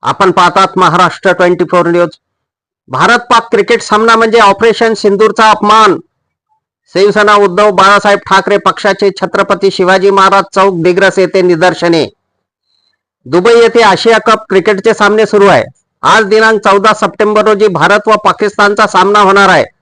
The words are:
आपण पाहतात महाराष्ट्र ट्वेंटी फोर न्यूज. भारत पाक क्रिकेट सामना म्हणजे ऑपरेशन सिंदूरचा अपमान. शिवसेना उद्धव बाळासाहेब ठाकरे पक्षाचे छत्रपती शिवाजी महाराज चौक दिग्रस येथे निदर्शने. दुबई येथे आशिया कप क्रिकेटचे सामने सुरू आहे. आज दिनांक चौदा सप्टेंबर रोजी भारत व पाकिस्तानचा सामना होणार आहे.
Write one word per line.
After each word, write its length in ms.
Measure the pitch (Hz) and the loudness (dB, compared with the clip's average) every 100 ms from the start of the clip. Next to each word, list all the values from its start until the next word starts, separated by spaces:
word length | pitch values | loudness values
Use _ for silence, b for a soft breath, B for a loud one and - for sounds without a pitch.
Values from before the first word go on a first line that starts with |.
आपण 280 | - 139 190 | -8 -2 -2
पाहतात 480 | 180 175 185 190 - | 0 0 0 -2 0
महाराष्ट्र 540 | 180 165 175 - 196 | -2 0 -2 -2 -4
ट्वेंटी 320 | 175 180 180 | 0 0 0
फोर 220 | 175 180 170 | -2 -2 0
न्यूज. 220 | 170 175 - _ _ _ _ _ _ _ | -2 -2 -6 _ _ _ _ _ _ _
भारत 300 | 127 180 233 | -4 0 0
पाक 280 | - 233 - | 0 -2 0
क्रिकेट 320 | 226 202 233 | -4 -2 -4
सामना 340 | - 214 226 226 | -2 -2 2 2
म्हणजे 220 | 226 226 | 2 2
ऑपरेशन 560 | 202 196 233 208 226 | 2 2 0 0 -2
सिंदूरचा 560 | 214 208 196 220 208 220 | 0 -2 0 0 2 0
अपमान. 440 | 208 208 220 214 165 - _ _ _ _ _ _ _ _ | 2 2 2 2 0 -8 _ _ _ _ _ _ _ _
शिवसेना 400 | 175 202 202 208 | -2 0 0 2
उद्धव 360 | 208 202 180 208 | 2 0 0 0
बाळासाहेब 480 | 190 190 202 202 196 | 2 2 2 0 -2
ठाकरे 380 | - 190 185 202 | 0 -2 0 -2
पक्षाचे 540 | 196 - 208 196 202 | -2 -4 -4 -2 -4
छत्रपती 600 | 190 185 196 196 190 196 | -4 -6 -4 -4 -2 -2
शिवाजी 400 | - 180 190 190 | -2 0 0 2
महाराज 340 | 196 190 196 - | 2 2 0 -2
चौक 280 | - 196 180 | -2 0 0
दिग्रस 360 | 165 175 190 185 | -2 0 0 0
येथे 240 | 175 190 | -2 0
निदर्शने. 640 | 180 165 180 170 170 165 139 _ _ _ _ _ _ _ _ _ _ _ 127 | 0 0 0 -2 -2 -2 -4 _ _ _ _ _ _ _ _ _ _ _ -4
दुबई 280 | 160 190 | -2 2
येथे 280 | 233 233 233 | 2 2 2
आशिया 360 | 220 180 226 226 | 0 0 0 0
कप 260 | 226 220 - | 0 -2 -2
क्रिकेटचे 460 | 190 185 202 226 | -2 -2 -2 -2
सामने 320 | 214 208 214 214 | -2 0 0 0
सुरू 200 | 208 202 | 2 2
आहे. 160 | 139 - _ _ _ | 2 -2 _ _ _
आज 220 | - 202 | 0 0
दिनांक 360 | 208 214 220 220 | 0 0 2 0
चौदा 320 | 214 202 208 | 0 0 0
सप्टेंबर 520 | 214 196 - 214 214 | -2 -4 -2 -2 0
रोजी 240 | 214 214 208 | 0 0 0
भारत 400 | 165 165 208 214 | 0 0 0 0
व 80 | 214 | -2
पाकिस्तानचा 640 | 196 170 208 202 202 208 208 | -2 -2 -4 -2 -2 0 -2
सामना 340 | 185 190 208 | 0 0 2
होणार 280 | 196 196 196 | 2 2 2
आहे. 160 | 170 117 _ | 2 -2 _